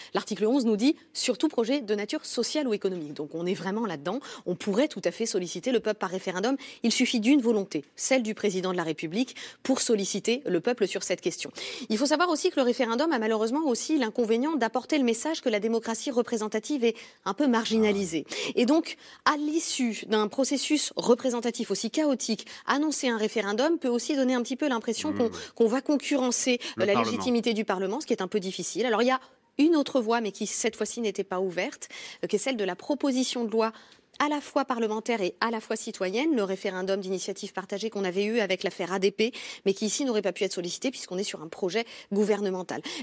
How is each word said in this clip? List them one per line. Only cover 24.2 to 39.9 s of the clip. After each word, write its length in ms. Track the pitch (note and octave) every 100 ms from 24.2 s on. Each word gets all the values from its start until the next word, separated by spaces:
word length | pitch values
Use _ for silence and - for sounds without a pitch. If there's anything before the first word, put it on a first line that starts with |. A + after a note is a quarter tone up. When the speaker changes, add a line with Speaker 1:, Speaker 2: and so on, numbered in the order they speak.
| B3+
Speaker 1:
un 80 | B3+
petit 140 | A#3 B3+
peu 140 | D4+
l'impression 420 | A#3 A#3+ G#3+ D4+
qu'on, 140 | D4+ A#3
Speaker 2:
Mmh. 60 | - - -
Speaker 1:
qu'on 120 | A3+
va 140 | B3+
concurrencer, 800 | - C#4+ - C#4+ B3+ A#3+ C4+ A#3+ - -
Speaker 2:
Le 60 |
Speaker 1:
euh, 20 | G3+
la 80 |
Speaker 2:
Parlement. 180 | G3+ A3+
Speaker 1:
légitimité 420 | A3+ G3 A#3+ A#3
du 120 | G#3+ G#3+
Parlement, 340 | F#3 F#3+ A#3+
ce 80 | -
qui 60 |
est 80 | A3+
un 80 | F#3
peu 100 | G#3+
difficile. 460 | F#3 F3+ E3+ E3 B3
Alors, 160 | G#3+
il 60 | A#3+
y 40 |
a 80 | C4 - _ _ -
une 180 | D4+ D#4+
autre 240 | - C4+
voie, 220 | G#3+ A#3
mais 100 | G#3+
qui 160 | - G#3
cette 300 | - A3+ -
fois-ci 240 | G#3+ -
n'était 240 | A3 G3 G3
pas 160 | F#3
ouverte, 480 | F#3+ E3+ A3+ - - - - -
euh, 40 | E3+
qui 100 | G3
est 20 |
celle 160 | C4+ B3
de 80 |
la 140 | F#3+ F3+
proposition 680 | - C#4+ C#4+ B3+ B3+ B3+
de 80 | A#3
loi 220 | A3 A3 - - - _ -
à 100 | D4
la 120 | D4
fois 220 | - C#4+
parlementaire 580 | C4+ A#3 A3+ G#3+ A3 A3+
et 120 | F#3 -
à 80 | A3+
la 100 | A3+
fois 160 | - A3
citoyenne, 600 | - - F#3 G#3+ D#4 C4
le 80 |
référendum 560 | F#3+ F#3+ G3+ F#3 F#3+ G3
d'initiative 520 | F#3 F#3+ - F#3+ G3+
partagée 380 | - F#3+ G3 A3
qu'on 140 | G#3
avait 220 | G3 F3+ G#3
eu 160 | A#3
avec 200 | G3 F#3
l'affaire 320 | F#3+ - E3+
A 60 | F#3+
D 100 | G3
P, 220 | G3 A3+ - - - G3
mais 80 |
qui 140 | G3
ici 180 | G#3+